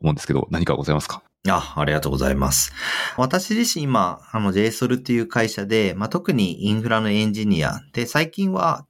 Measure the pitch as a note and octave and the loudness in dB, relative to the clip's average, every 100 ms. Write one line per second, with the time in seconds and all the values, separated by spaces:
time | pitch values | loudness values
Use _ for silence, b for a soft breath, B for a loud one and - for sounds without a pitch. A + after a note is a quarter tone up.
0 | D#2 D2 - C#2 - E2 F2 C#2 C#2+ D2+ | 0 0 0 0 0 0 0 0 0 0
1 | - - - _ G2 F2+ - - D2 D2+ | -2 -10 -14 _ 0 0 -2 -2 0 0
2 | D2 C2+ C2+ C2+ C2+ - - B B B | 0 0 0 2 0 0 -2 B B B
3 | B - C3 F#3 F#3+ A3 A#3 E3 C#3+ A2+ | B -2 0 0 0 0 0 -2 0 2
4 | F2+ - - A2 G2+ F#2+ A2 A2 B2 B2+ | 2 -2 -6 -2 2 2 2 0 0 0
5 | B2+ A#2+ A#2 A#2+ A2 G#2+ G2 A2 G2 F2+ | 0 0 0 0 0 -2 0 2 2 -2
6 | A2 - - C3+ F#2 - G2+ A2 A2+ A2 | -4 -2 0 0 0 0 0 0 2 2
7 | A2 G#2 G#2+ G#2 G#2+ E2+ C#2 - - - | 2 2 0 0 2 2 2 -2 -6 -6
8 | A#2 D3 D#3+ - G3 F#3 E3+ C#3+ | -2 0 -2 -2 -2 0 0 -2